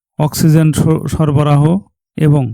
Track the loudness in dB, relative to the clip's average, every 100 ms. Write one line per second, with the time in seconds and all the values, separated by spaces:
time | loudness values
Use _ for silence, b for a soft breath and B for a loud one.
0 | _ -6 -6 0 2 2 2 0 0 -2
1 | -4 -2 0 0 2 2 2 -2 -6 _
2 | _ -2 0 0 -2